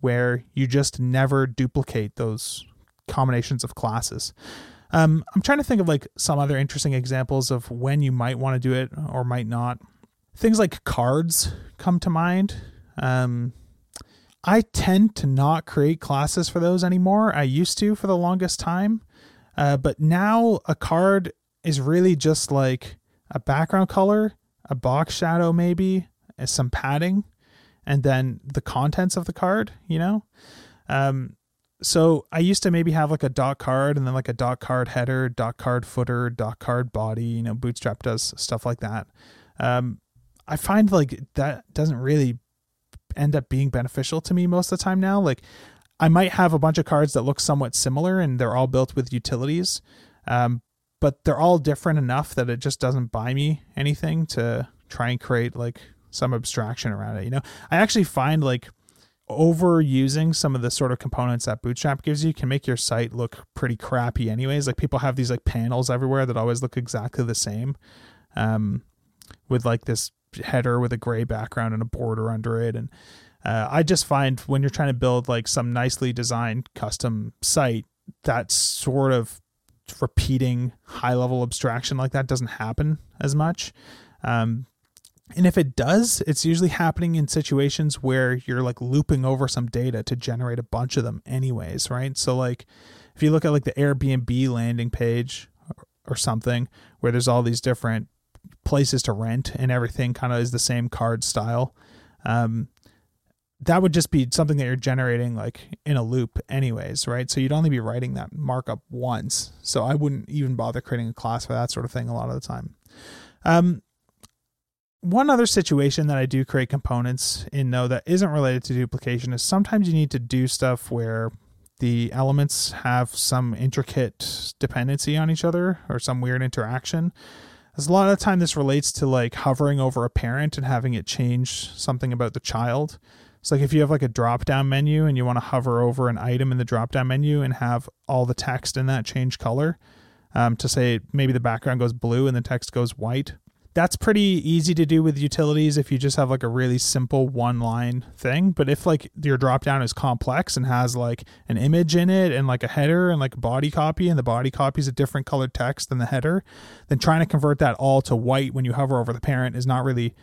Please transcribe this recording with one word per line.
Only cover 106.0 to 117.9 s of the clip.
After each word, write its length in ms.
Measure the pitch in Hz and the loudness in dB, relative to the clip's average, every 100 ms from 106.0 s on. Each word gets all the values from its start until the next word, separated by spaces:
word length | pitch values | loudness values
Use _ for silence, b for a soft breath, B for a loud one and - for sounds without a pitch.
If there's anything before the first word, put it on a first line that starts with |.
loop 380 | 113 127 117 - - | 0 -2 -2 -4 -4
anyways, 580 | 135 135 110 90 143 - | -2 -2 -2 -6 -6 -4
right? 240 | 123 127 | -4 -4
So 100 | - | -2
you'd 120 | 131 | 0
only 180 | 151 165 | 2 2
be 100 | 127 | 0
writing 340 | 110 120 127 | -2 -4 -6
that 180 | 131 - 151 | -6 -8 -8
markup 440 | 135 127 - 113 _ | -4 -4 -4 -10 _
once. 640 | 123 127 113 101 - - - | -8 -4 -4 -4 -6 -6 -12
So 220 | - 131 | -4 -2
I 100 | 113 | 0
wouldn't 340 | 147 147 135 - | 0 0 -2 -6
even 280 | 147 131 123 | -4 -2 -2
bother 240 | 117 123 | -4 -6
creating 280 | - 123 113 | -6 -4 -4
a 60 | |
class 320 | - 117 117 - | -6 -6 -6 -4
for 60 | |
that 180 | 117 120 | -4 -4
sort 160 | - 120 | -4 -6
of 60 | |
thing 160 | 127 117 | -6 -6
a 60 | |
lot 140 | 117 120 | -6 -6
of 60 | |
the 120 | 127 - | -6 -8
time. 280 | 120 - - _ B B B B B | -10 -10 -16 _ B B B B B
Um, 380 | - 165 180 139 _ _ _ _ _ _ _ _ _ _ _ _ | 2 4 4 0 _ _ _ _ _ _ _ _ _ _ _ _
one 300 | 175 208 285 | 0 2 4
other 160 | 254 233 | 4 4
situation 600 | - 170 143 139 147 147 | 2 2 2 2 2 0
that 80 | 139 | 0
I 100 | 131 | 0
do 180 | 135 | 0
create 240 | 131 139 127 | 0 -2 -2
components 800 | 139 - 123 123 131 - - - | -2 -2 -2 -2 -2 -4 -6 -6
in, 180 | 143 131 | -4 -2
though, 180 | 127 | 0
that 160 | 123 | 0